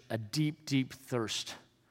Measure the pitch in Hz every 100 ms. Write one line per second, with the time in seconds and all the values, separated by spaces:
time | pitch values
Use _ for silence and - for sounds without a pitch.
0 | - 113 107 151 151 151 - 139 127 -
1 | - 123 107 - - - - _ _